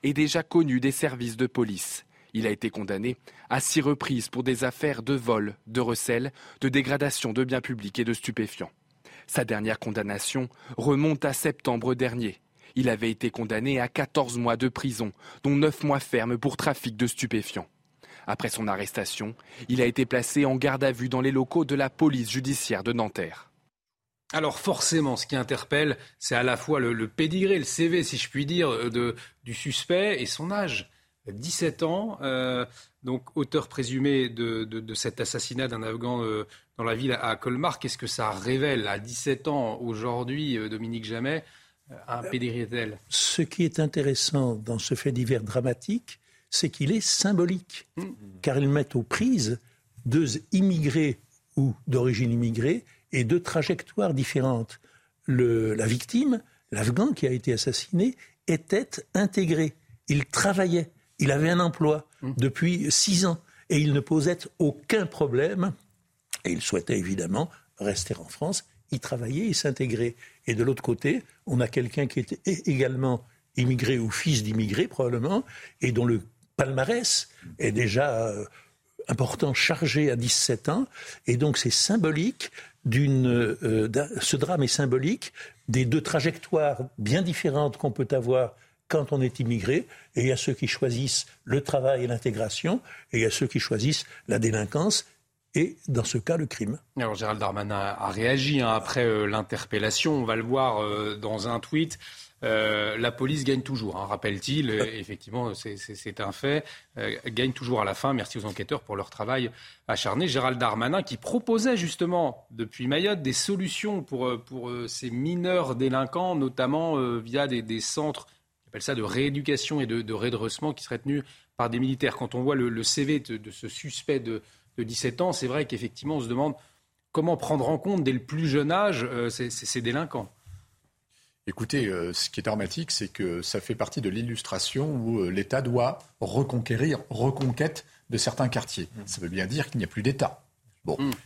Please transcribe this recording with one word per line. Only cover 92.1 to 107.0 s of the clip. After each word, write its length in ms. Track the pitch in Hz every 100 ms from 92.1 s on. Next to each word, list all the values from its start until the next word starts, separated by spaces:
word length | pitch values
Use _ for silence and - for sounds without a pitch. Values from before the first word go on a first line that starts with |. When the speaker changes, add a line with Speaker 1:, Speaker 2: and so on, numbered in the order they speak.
| 117 127 107 110 - 160 240 - - -
Speaker 3:
et 80 | 117
il 20 |
y 40 | 113
a 40 |
ceux 160 | - 131
qui 120 | -
choisissent 460 | - 110 123 151 - - -
la 100 | 117
délinquance, 680 | 113 110 101 147 185 - - _ _ _ _
et 220 | - 165 - -
dans 160 | 123
ce 140 | 113 120
cas, 180 | - 165
le 80 | 147
crime. 320 | - 104 135 _ -
Speaker 2:
Alors 160 | 117
Gérald 240 | 104 107 107
Darmanin 400 | 101 98 101 104
a 320 | 98 - 101
réagi, 500 | 95 113 135 135 143
hein, 80 | 120
après, 360 | 110 - -
euh, 200 | 117 107 104
l'interpellation. 880 | 110 104 107 - 107 107 107 160
On 100 | 147
va 120 | 117 113
le 60 |
voir, 400 | 113 131 131 107
euh, 340 | 107 104 107 104
dans 320 | 107 107 107
un 120 | 117
tweet. 380 | - 151 160 - - - - _
Euh, 540 | 117 110 107 107 104 107
la 140 | 120
police 320 | 120 131 151
gagne 160 | 131 135
toujours, 360 | 131 131 110 90
hein, 100 | 98
rappelle-t-il. 640 | 104 107 98 - 147 135
Euh, 160 | 107 104
Speaker 3:
<laughs> 80 |
Speaker 2:
effectivement, 600 | 110 95 98 - 113 120
c'est, 220 | 95 113 101
c'est, 180 | -
c'est 260 | 101 - 101
un 120 | 101
fait. 320 | - 139 147 147 - -
Euh, 200 | -